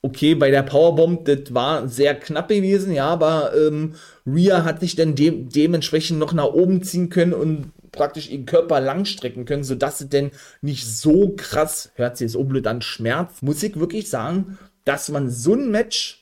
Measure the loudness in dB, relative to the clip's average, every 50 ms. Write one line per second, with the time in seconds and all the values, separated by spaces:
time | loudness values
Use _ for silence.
0 | -6 -6 -4 0 2 2 4 4 4 4 4 4 2 2 4 4 6 6 6 4
1 | 4 4 4 0 2 0 0 0 0 -4 -2 0 0 0 0 -2 -4 -6 0 2
2 | 2 2 2 0 -6 -6 -6 -6 0 0 0 2 2 2 2 0 0 0 -2 0
3 | 0 0 0 2 2 2 2 2 0 0 2 2 2 2 2 -2 -4 -6 -8 -12
4 | -20 -20 -20 _ _ -2 2 4 4 6 4 4 2 0 -2 -2 -4 -4 0 0
5 | 0 0 2 2 2 2 2 0 -8 -4 0 2 2 2 2 0 -2 0 -2 -2
6 | -2 0 -2 -2 -2 0 0 0 0 2 4 4 4 4 2 0 0 -2 -4 -2
7 | -2 0 2 2 2 2 2 0 0 -2 -2 -4 -6 -12 -16 _ _ -20 -4 -2
8 | -2 -2 -2 -8 -12 -10 -10 -10 -8 2 2 2 4 4 2 0 0 0 -2 -2
9 | -4 -4 -4 -6 -8 -8 -8 -8 -6 -4 -4 -4 -2 -4 -2 -2 -2 -4 -4 -6
10 | -10 -2 0 0 0 0 -6 -12 -20 -20 -16 _ -6 -6 -6 -6 -8 -8 -8 -2
11 | 2 4 6 6 4 2 0 -6 -10 -4 -2 -2 -2 -2 -2 -10 -10 -12 _ -4
12 | -4 -4 -4 -4 -6 -4 -2 -4 -4 -2 -2 -2 -2 -2 -4 -4 -6 -10 -8 -4
13 | -4 -2 -2 -2 -4 -6 -8 -6 -4 -4 -2 -2 -2 -4 -2 -4 -4 -4 -4 -6
14 | -6 -6 -6 -6 -4 -2 -2 -2 -4 -4 -8 -18 -20 -20 _ _ _ -4 -2 -2
15 | -4 -6 -4 -4 -4 -4 -4 -2 2 2 2 2 2 0 0 0 -2 -2 -4 -6
16 | -6 -8 -12 _